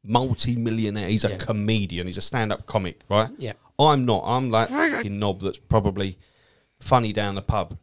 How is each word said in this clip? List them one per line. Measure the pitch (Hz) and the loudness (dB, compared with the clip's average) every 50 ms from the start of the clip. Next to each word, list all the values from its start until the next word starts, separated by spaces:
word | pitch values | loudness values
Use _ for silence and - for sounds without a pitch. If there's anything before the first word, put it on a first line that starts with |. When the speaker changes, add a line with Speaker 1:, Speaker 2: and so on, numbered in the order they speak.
| _ | _
Speaker 1:
multi-millionaire. | 101 113 123 127 131 120 - - 123 120 117 113 113 110 113 110 104 101 107 98 90 | 2 2 2 2 2 -2 -2 0 -2 -2 0 0 0 0 0 -2 -2 -2 -4 -2 0
He's | 107 107 - | 0 0 0
a | 98 | -2
Speaker 2:
Yeah. | 98 | -2
Speaker 1:
comedian. | 90 - - 110 104 104 107 113 110 98 90 82 87 87 | -2 -4 -4 -2 -2 0 0 0 0 0 -2 -4 -6 -6
He's | 92 87 95 | -6 -6 -6
a | |
stand-up | - - - 123 110 107 101 - - | -6 -4 -2 -2 -2 -2 -4 -6 -6
comic, | - - 107 95 87 80 _ _ _ | -4 -2 -2 -2 -2 -8 _ _ _
right? | 98 107 110 - - - | 2 2 2 0 -4 -10
Speaker 2:
Yeah. | 135 110 104 _ _ _ _ - | -10 -10 -10 _ _ _ _ 4
Speaker 1:
I'm | 143 151 147 139 127 | 6 6 6 6 4
not. | 120 110 98 - | 2 2 2 2
I'm | 95 120 131 131 123 | 0 0 0 0 2
like | 110 110 113 - | 2 2 2 2
fucking | 254 294 320 320 285 - - 101 101 101 | 0 0 0 0 0 -2 -4 -6 -4 -2
knob | 104 104 95 95 | -2 -2 -2 -2
that's | 95 95 - - | -6 -6 -6 -8
probably | _ _ - 110 98 104 92 101 98 95 92 _ _ _ _ _ _ _ _ _ _ _ _ _ | _ _ 2 4 4 2 -2 -2 -6 -6 -6 _ _ _ _ _ _ _ _ _ _ _ _ _
funny | - - 135 123 117 110 | 0 2 4 4 4 2
down | 101 107 104 101 98 | -2 -2 -2 -2 -4
the | 98 | -4
pub. | - - 113 104 87 - - - | -4 -2 -2 -2 -2 -4 -10 -12